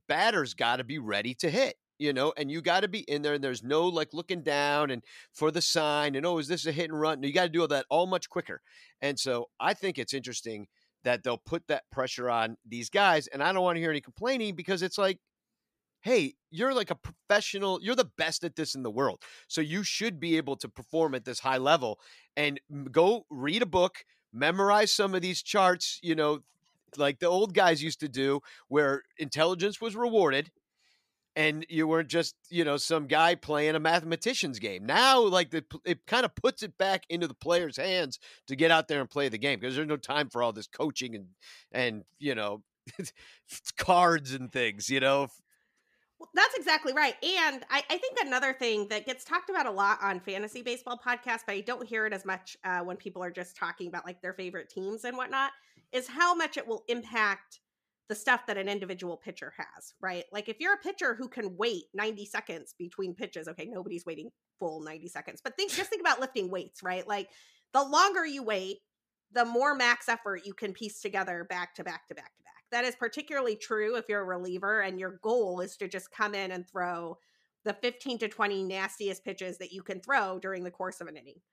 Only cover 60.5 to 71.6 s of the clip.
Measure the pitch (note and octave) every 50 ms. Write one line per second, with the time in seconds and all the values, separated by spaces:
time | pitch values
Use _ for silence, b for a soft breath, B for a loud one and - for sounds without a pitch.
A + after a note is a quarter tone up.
60.5 | G#3+ G#3+ D#4+ F#4 G4+ G4 - F4 G4+ - F4+ B3+ A3+ A3 B3+ B3 - B3 G#3+ F#3+
61.5 | F3+ F3 A3 A#3+ G#3+ E3+ - _ - G3 G#3+ A3 G#3+ G3+ G#3 - - A3 G#3+ -
62.5 | E3+ D#3+ - - - - F3 F3 - - F#3+ F3+ F3 - A#3 F#3 - E3+ D#3 D#3+
63.5 | E3 - D#3 A3 A#3+ F#3 F#3 - F3 E3+ - F3+ E3 D3 D#3 - - _ _ _
64.5 | _ - G3 E3 D#3 D#3+ D#3 D#3 D#3 D#3+ D3 E3+ - D#3+ - - - - - C4
65.5 | - - G4 G4 - - G4 - A4+ F#4 F4 E4 B3+ A3+ C4 C4 - A3 F#3+ F3+
66.5 | F#3+ F3+ - - - - F#3+ F#3 F#3 F#3 - - G#3 G3+ G3 - b b b b
67.5 | b b b b - C4+ C#4+ C4+ C#4+ D#4+ F#4 G4+ F#4 F#4+ E4 D#4 C#4 C#4 B3 G#3+
68.5 | G#3+ F#3+ F#3+ F#3+ - - _ _ _ _ _ _ _ _ _ _ G#3 A#3+ A#3+ A#3
69.5 | A#3 A#3+ C4+ - C#4+ C4 B3 A#3+ A#3+ A#3+ - - A#3 A3+ - G#3 F#3+ F3 E3+ G3+
70.5 | F#3+ - A3 G3 F#3 - A3+ G#3 - - - G3+ G3+ G3 F#3 F#3+ F3 E3+ E3+ -
71.5 | F#3 F3+